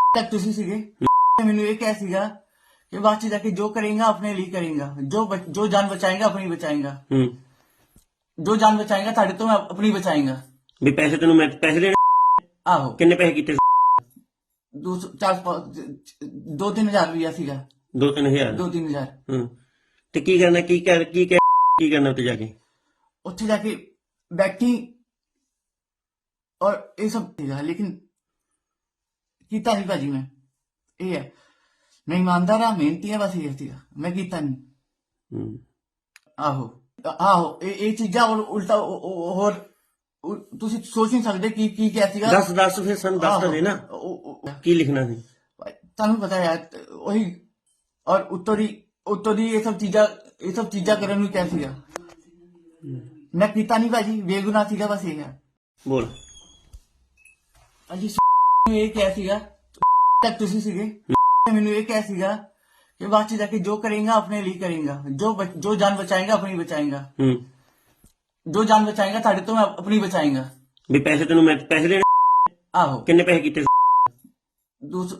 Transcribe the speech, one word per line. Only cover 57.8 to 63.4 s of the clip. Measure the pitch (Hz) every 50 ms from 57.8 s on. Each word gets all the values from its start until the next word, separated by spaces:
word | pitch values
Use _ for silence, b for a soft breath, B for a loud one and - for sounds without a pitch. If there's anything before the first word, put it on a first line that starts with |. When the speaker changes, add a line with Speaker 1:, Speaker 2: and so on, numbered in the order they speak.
| _ _ 180
Speaker 1:
ਅਜੀ | 185 208 208
ਸ-, | - - 988 1017 1017 988 1017 988 1017 988 988 988
ਨੂੰ | 220 214
ਇਹ | 214 220
ਕਿਹਾ | 214 214 196 190 190
ਸੀਗਾ, | 208 190 190 202 214 208 - _ _ _ _ _ - - - - - - - - 988 1017
ਤੱਕ | 226 - -
ਤੁਸੀਂ | 214 180 202 220
ਸੀਗੇ। | - 214 180 190 214 214 214 - _ -
Speaker 2:
ਹੂੰ। | - 988 988 - - - 988 226 220
Speaker 1:
ਮੈਨੂੰ | 214 208 208 208
ਇਹ | 214 214
ਕਿਹਾ | 220 220 214
ਸੀਗਾ | 214 208 202 175 190 196 214 214 - _ _ _ _ _ _ _ _ _ _ _
ਕਿ | 180
ਬਾਅਦ | 202 214 214 214
ਚ | 214 226
ਜਾ | 208